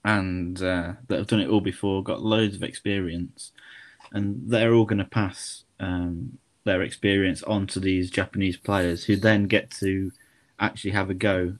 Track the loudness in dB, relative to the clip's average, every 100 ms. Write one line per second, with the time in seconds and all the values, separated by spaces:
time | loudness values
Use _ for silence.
0 | 2 0 0 -2 -4 -4 -2 -2 -4 -10
1 | -4 -4 2 0 4 2 0 -2 -2 -2
2 | -2 -4 2 2 2 -2 -10 -6 -4 -2
3 | -2 -6 -8 -12 -20 _ -20 -20 -20 _
4 | -8 -4 -4 -4 -2 2 6 6 6 0
5 | 0 0 -2 -4 -14 -16 _ -8 -4 -2
6 | -4 -6 -8 -12 _ _ -2 0 -2 0
7 | 2 4 2 -2 -2 -2 -2 -2 0 0
8 | 0 -2 -2 0 -2 -2 -2 0 0 -2
9 | 0 4 6 4 4 2 0 -4 -2 -2
10 | -4 -10 _ _ _ -4 -4 -4 -4 -2
11 | -2 0 0 2 -2